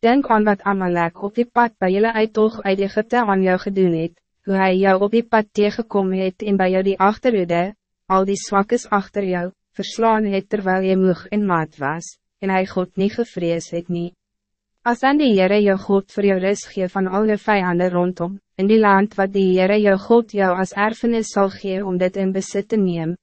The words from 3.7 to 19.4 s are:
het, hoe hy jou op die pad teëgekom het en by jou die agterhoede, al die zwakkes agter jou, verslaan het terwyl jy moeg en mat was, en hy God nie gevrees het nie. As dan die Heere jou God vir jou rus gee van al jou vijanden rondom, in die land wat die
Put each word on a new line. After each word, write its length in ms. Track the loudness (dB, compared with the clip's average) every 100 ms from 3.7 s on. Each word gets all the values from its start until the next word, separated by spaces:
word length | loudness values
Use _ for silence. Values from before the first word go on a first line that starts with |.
| 0 2
het, 200 | 2 -4 _ _ _ -4
hoe 80 |
hy 200 | 0 2 2
jou 160 | 2 2
op 80 | 2
die 140 | 0 0
pad 220 | 0 0 0
teëgekom 540 | -2 -2 -4 -2 -2
het 300 | -2 -4 -4 -2
en 120 | 0
by 80 | 2
jou 120 | 2 0
die 120 | 2
agterhoede, 600 | 2 2 -2 0 0 0 -2 -6 _ _ _
al 200 | 0 0
die 100 | -4
zwakkes 480 | -2 -2 0 -2 -2
agter 320 | -4 -4 -6 -4
jou, 220 | -4 -6 -12 _
verslaan 540 | -12 -12 -2 0 2 0
het 160 | -2 -4
terwyl 340 | -4 -2 0 2
jy 80 | 2
moeg 240 | 2 0 -2
en 80 | -2 0
mat 260 | 0 -2 -6
was, 300 | -6 -6 -10 -20 _ _
en 140 | -2
hy 80 | -2 -2
God 220 | -4 -6 -2
nie 80 | -4
gevrees 640 | -2 -6 -4 -4 -4 -4
het 160 | -10 -6
nie. 220 | -6 -6 _ _ _ _ _ _ _ -4
As 160 | 0
dan 160 | 2 2
die 140 | 2
Heere 240 | 2 2 2
jou 160 | 2 0
God 320 | 0 -2 -2
vir 140 | -2 0
jou 100 | 0
rus 180 | 0 -4 -6
gee 160 | -6 -6
van 180 | -2 -4
al 160 | -2 0
jou 60 | -2
vijanden 480 | 0 0 0 0 0
rondom, 480 | 0 -2 -2 -8 -8 _
in 160 | -4 2
die 80 | 4
land 400 | 6 4 2 -2
wat 160 | -2
die 140 | 0